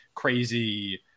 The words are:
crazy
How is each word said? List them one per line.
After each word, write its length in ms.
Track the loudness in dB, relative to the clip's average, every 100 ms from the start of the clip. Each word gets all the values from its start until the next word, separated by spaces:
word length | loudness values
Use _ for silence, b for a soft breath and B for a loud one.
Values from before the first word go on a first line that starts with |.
| b
crazy 840 | -2 2 2 2 0 0 -2 -4 -6 _